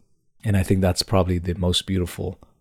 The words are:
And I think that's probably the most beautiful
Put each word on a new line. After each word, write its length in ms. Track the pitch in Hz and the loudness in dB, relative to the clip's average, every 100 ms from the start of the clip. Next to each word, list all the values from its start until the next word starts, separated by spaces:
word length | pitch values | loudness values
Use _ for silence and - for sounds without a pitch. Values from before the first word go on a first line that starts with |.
| _ _ _ _ 110 | _ _ _ _ 0
And 100 | 98 | 0
I 60 | |
think 180 | - 95 | 2 2
that's 220 | 95 - | 2 0
probably 380 | - 95 87 87 | 0 2 2 0
the 160 | 90 87 | -2 -2
most 320 | 90 87 - | 0 -2 -2
beautiful 520 | 92 85 - 90 - - _ | -4 -4 -6 -10 -10 -20 _